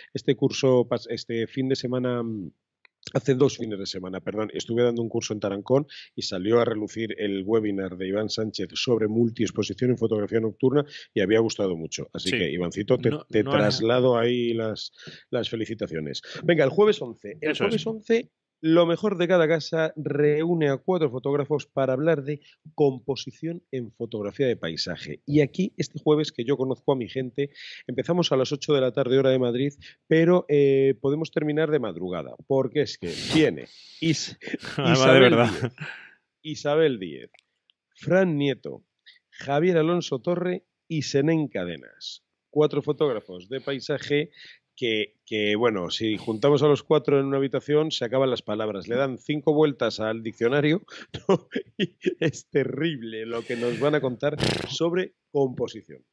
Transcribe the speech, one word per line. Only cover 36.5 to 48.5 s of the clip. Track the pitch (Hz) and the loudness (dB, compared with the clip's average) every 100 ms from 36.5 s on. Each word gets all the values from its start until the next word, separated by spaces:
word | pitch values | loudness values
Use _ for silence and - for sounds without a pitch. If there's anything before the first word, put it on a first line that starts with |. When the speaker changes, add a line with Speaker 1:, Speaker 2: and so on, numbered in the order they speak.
| 147 147 151 156 113 | -6 0 2 2 2
Speaker 1:
Díez, | 87 65 57 _ _ _ _ _ _ | -6 -10 -16 _ _ _ _ _ _
Fran | _ - 185 185 147 | _ 0 2 2 0
Nieto, | 143 120 73 65 _ _ - _ _ | -2 -2 -8 -14 _ _ -20 _ _
Javier | - 139 143 180 165 | -14 -2 0 2 2
Alonso | 160 175 - 131 | 2 0 -2 -4
Torre | 175 175 180 180 - _ _ | -2 -2 -2 -6 -10 _ _
y | 160 | -4
Senén | - 139 151 165 147 | 0 2 2 2 -2
Cadenas. | 98 87 78 55 _ - - _ _ _ | -6 -8 -10 -16 _ -16 -16 _ _ _
Cuatro | 147 151 143 | 0 2 0
fotógrafos | 147 135 151 110 - 90 92 | -4 0 0 0 -8 -18 -12
de | 131 | -10
paisaje | 139 135 - 143 - 147 160 - - - _ - | -6 -8 -6 -6 -2 -2 -2 -10 -20 -20 _ -6
que, | 120 107 104 _ - | -2 -2 -4 _ -6
que, | 110 104 104 | -2 0 2
bueno, | 120 98 85 | 2 0 -4
si | - 110 101 | -4 -4 -4
juntamos | - 110 143 143 | -4 0 2 4
a | 147 | 4
los | 139 | 2
cuatro | - 151 151 139 | 2 2 4 0
en | 139 | 2
una | 135 | -2
habitación, | 139 135 - 151 160 | -2 -4 0 0 0
se | - | -4
acaban | 117 131 131 | -2 0 0
las | 110 | -2
palabras. | 107 | -4